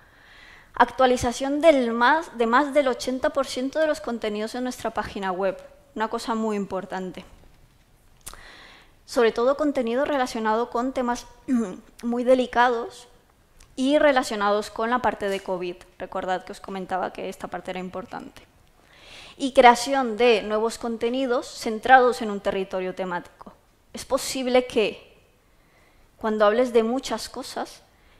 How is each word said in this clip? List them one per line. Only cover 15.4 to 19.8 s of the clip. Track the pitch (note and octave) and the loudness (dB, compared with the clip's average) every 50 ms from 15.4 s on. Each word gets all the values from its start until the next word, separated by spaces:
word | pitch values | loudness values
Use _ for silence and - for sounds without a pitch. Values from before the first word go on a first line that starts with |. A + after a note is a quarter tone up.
covid. | - F#3+ F#3 F3 F3+ F3 F3 - - - _ - | -4 -6 -6 -6 -6 -8 -10 -12 -16 -20 _ -14
Recordad | F#3+ - - F#3+ F3+ F#3 F#3 F3+ F3+ | -12 -10 -8 -6 -4 -4 -4 -4 -6
que | - | -10
os | G3+ - | -16 -16
comentaba | - - G3 F#3+ F3+ - F#3+ F3+ G3+ F#3+ | -12 -10 -8 -8 -6 -6 -4 -4 -4 -6
que | - - - F#3 | -8 -8 -10 -10
esta | F#3 - - F#3+ | -10 -10 -12 -10
parte | F#3 F3 - F#3 | -10 -10 -10 -10
era | F3+ F#3 | -10 -8
importante. | F#3 F#3 - F#3 A3 - - - - - - - - _ _ _ _ _ _ _ _ _ _ - - - - - - - - | -10 -10 -10 -12 -12 -12 -14 -14 -14 -16 -20 -20 -20 _ _ _ _ _ _ _ _ _ _ -20 -20 -20 -20 -20 -20 -20 -10
Y | - C#4 B3+ - | -6 -6 2 6
creación | C4+ B3 A#3+ A#3+ - | 8 10 10 8 6